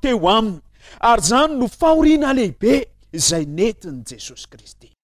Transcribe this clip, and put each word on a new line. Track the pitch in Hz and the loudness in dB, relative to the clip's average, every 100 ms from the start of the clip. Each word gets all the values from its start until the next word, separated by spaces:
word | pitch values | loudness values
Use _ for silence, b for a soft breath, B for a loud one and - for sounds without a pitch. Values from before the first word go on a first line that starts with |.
teo | 269 233 185 | -2 0 2
aminy, | 220 220 165 - b b b | 2 0 -6 -16 b b b
ary | 233 226 | 2 2
izany | 156 247 311 285 | 2 0 0 0
no | 247 | -4
fahoriana | - 330 320 302 302 285 | 0 2 4 4 4 2
lehibe | 262 202 - 214 277 240 _ _ | 0 -2 -2 0 0 -2 _ _
izay | 165 - 165 147 | -6 -2 -2 -4
nentin'i | 156 220 - 180 131 | -2 -4 -4 -12 -16
Jesosy | 110 120 - 123 - | -16 -18 -20 -20 -20
Kristy. | - - - 110 _ | -20 -20 -20 -20 _